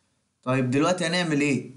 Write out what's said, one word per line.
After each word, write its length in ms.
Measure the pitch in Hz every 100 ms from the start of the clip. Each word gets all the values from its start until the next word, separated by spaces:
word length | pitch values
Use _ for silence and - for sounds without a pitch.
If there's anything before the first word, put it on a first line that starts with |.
| _ _ _ _
طيب 280 | 123 131 123
دلوقتي 360 | 135 165 175 165
هنعمل 340 | 180 170 143
إيه؟ 300 | 147 123 -